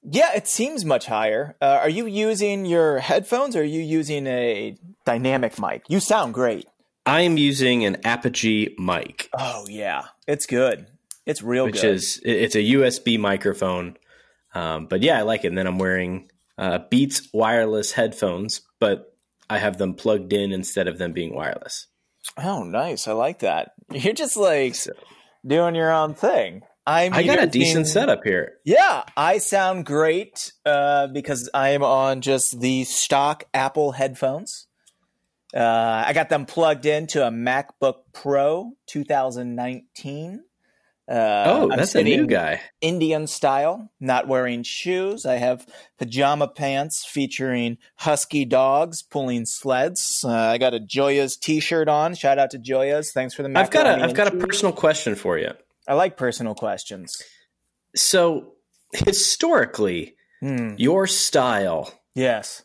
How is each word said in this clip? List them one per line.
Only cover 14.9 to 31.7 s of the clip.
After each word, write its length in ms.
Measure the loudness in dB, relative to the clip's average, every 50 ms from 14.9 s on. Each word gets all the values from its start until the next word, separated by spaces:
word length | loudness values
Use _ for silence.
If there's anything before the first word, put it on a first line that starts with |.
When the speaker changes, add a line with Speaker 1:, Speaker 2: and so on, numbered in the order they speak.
| -2 2 2
Speaker 2:
yeah, 160 | 4 2 2
I 20 |
like 220 | 2 0 -2 -2 -2
it. 60 | -2
And 80 | -2 -2
then 100 | -2 -2
I'm 100 | -2 -2
wearing, 540 | 0 0 0 -2 -2 -4 -6 -8 -12 _ _ _ _ _ _ -6
uh, 220 | -4 -2 -2 -4 -2 0
Beats 380 | 2 2 2 2 0 -6 -8 -6
wireless 600 | -2 0 2 2 4 2 2 2 0 -2 -2 -2
headphones, 680 | 0 0 0 0 0 -2 -2 -2 -2 -4 -6 -6 -6 -8 _ _ _ _
but 360 | 0 0 0 0 -4 -16 _ _ _ _ _ _ _ _
I 80 | -4 -2
have 180 | -2 -2 -2 -2
them 160 | -4 -4 -4
plugged 400 | -4 0 0 0 0 0 0 -2
in 180 | 0 0 0
instead 360 | -4 -4 -6 -6 -4 -2 -2 -2
of 100 | -4 -6
them 160 | -6 -6 -6
being 220 | -6 -8 -6 -6
wireless. 500 | -6 -6 -6 -8 -8 -10 -14 -14 -14 -14 _ _ _ _ _ _ _ _ -10 -10 -6
Speaker 1:
Oh, 260 | -6 -6 -6 -6 -6
nice. 440 | -4 -4 -4 -2 -2 -4 -6 -4 -4
I 40 | -2
like 260 | 0 0 -2 -2 -2
that. 340 | -2 -2 -2 -2 -4 -8 _ -20 _ _
You're 220 | -10 -4 -2 -2 -2
just, 220 | -2 -4 -4 -2
like, 380 | 0 2 2 4 2 2 0 -2
Speaker 2:
So 200 | -4 -8 -8 -10 -16 -18 -20 -20 -20 _ _ _ _ _
Speaker 1:
doing 300 | 0 2 2 2 2 2
your 160 | 0 2 2
own 240 | 2 2 2 0 -2
thing. 480 | -2 0 2 2 2 0 0 -6 -14 -20 _ _ _ _
I'm 280 | 0 2 2 2 2 2
Speaker 2:
I 80 | 2
got 160 | 4 4 4 4
a 40 |
Speaker 1:
using 100 | 4 2
Speaker 2:
decent 360 | 2 2 2 4 4 2 0 2
setup 360 | 2 2 2 2 0 0 2
here. 300 | 0 0 0 -2 -4 -8 _ _
Speaker 1:
Yeah, 380 | 4 6 6 6 6 2 0 -4 -6 -4
I 220 | 0 2 2 2 2
sound 480 | 0 0 0 2 2 2 0 -2 -4
great, 680 | -2 0 2 2 4 2 0 -2 -6 _ -12 -12 -12 -12 _ _
uh, 420 | 2 2 4 4 4 2 2 2 0
because 400 | -2 -8 -4 -4 -4 -4 -4 -4 -2
I 160 | 0 2 2